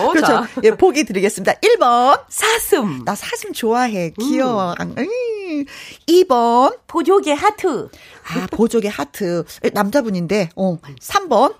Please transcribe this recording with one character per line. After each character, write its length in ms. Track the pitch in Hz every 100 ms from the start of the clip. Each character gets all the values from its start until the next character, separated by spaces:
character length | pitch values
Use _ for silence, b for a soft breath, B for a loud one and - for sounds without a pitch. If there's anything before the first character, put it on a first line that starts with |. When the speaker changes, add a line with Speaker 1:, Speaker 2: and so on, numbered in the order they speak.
Speaker 1:
<laughs> 40 | 240
그렇죠. 140 | 330 285
Speaker 2:
자. 220 | 214 226 -
Speaker 1:
예, 60 | 220
보기 340 | 208 359 277
드리겠습니다. 480 | 262 196 196 - 202 -
일 160 | 427 440
번. 380 | 262 240 254 508 -
Speaker 2:
사슴. 760 | - 427 453 - 330 208 127
Speaker 1:
나 100 | 120
사슴 380 | 202 - 480 415
좋아해. 600 | - 220 240 247 202 170 185
귀여워. 540 | 262 262 254 214 180 170
Speaker 2:
음. 140 | 175 -
Speaker 1:
아, 40 |
음. 640 | 330 494 480 427 381 302 277 B B B -
이 180 | 359
번. 480 | 370 240 233 240 277 494 -
Speaker 2:
보조개 480 | 339 311 392 302
하트. 560 | 294 403 415 370 220 - B B B
Speaker 1:
아, 220 | B 160 185
보조개 380 | - 226 233 202
하트. 560 | - - - 185 170 160 B
에, 60 | 233
남자분인데. 760 | 202 202 285 226 185 170 208 165 -
어. 220 | 190 165 B 135
삼 300 | - 403 370
번. 240 | 220 277